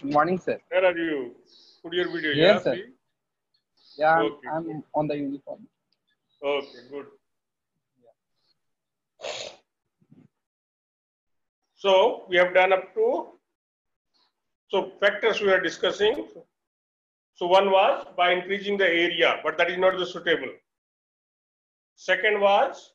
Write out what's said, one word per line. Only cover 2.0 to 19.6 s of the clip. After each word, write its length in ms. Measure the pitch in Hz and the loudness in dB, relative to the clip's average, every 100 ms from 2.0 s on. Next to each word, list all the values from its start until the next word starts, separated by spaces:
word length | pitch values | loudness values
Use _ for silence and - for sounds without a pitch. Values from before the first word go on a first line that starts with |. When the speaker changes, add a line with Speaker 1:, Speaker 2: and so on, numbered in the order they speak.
| 170 | -4
Speaker 2:
video 200 | 165 156 | -4 -2
Speaker 1:
Yes, 320 | 143 175 208 | 2 4 4
Speaker 2:
here, 100 | 170 | 2
Speaker 1:
sir. 20 | 131 | -4
Speaker 2:
see? 100 | 226 _ _ _ _ _ _ _ _ _ _ - | -8 _ _ _ _ _ _ _ _ _ _ -2
Speaker 1:
Yeah, 180 | 151 165 | 2 2
I'm, 100 | 175 | 0
Speaker 2:
Okay. 220 | - - | -4 -10
Speaker 1:
I'm 300 | 156 165 156 - | -8 -8 -12 -8
on 140 | 147 151 | -4 -4
the 100 | 147 | -4
uniform. 500 | 139 139 - - - _ _ _ _ _ _ _ | -6 -8 -12 -18 -18 _ _ _ _ _ _ _
Speaker 2:
Okay, 340 | 143 143 135 123 123 | -4 -4 -6 -16 -16
good. 160 | 143 135 _ _ _ _ _ _ _ _ 127 | -16 -16 _ _ _ _ _ _ _ _ _
Yeah. 1300 | 120 _ _ _ _ _ _ _ _ _ _ _ - - - - _ _ _ _ _ - _ _ _ _ _ _ _ _ _ _ _ _ _ _ _ _ | _ _ _ _ _ _ _ _ _ _ _ _ -12 -12 -12 -16 _ _ _ _ _ -20 _ _ _ _ _ _ _ _ _ _ _ _ _ _ _ _
So 500 | 196 190 226 - - | 2 4 4 0 -2
we 80 | 180 | 2
have 160 | 180 | 4
done 200 | 180 185 | 4 4
up 200 | 185 - 220 | 2 -2 -2
to, 320 | 226 330 - - _ _ _ _ _ _ _ _ _ _ _ _ _ | 0 0 -6 -16 _ _ _ _ _ _ _ _ _ _ _ _ _
so 240 | 196 - - | -4 -4 -2
factors 400 | 202 202 226 - | -2 0 -2 0
we 120 | 202 | 0
are 100 | 185 | 0
discussing. 680 | 165 - 185 185 208 - - 170 - _ _ _ _ _ _ _ _ - | 0 -4 -4 0 -2 -2 -8 -16 -20 _ _ _ _ _ _ _ _ -8
So 100 | 175 | 4
one 240 | 190 196 | 4 6
was 380 | 190 220 269 - - | 4 4 0 -4 -2
by 140 | 180 | 0
increasing 460 | 180 180 196 196 202 | 0 -4 -6 -4 0
the 100 | 190 | 0
area, 520 | 170 175 165 151 107 | 2 0 0 0 0
but 140 | 156 | -4
that 100 | 160 | -2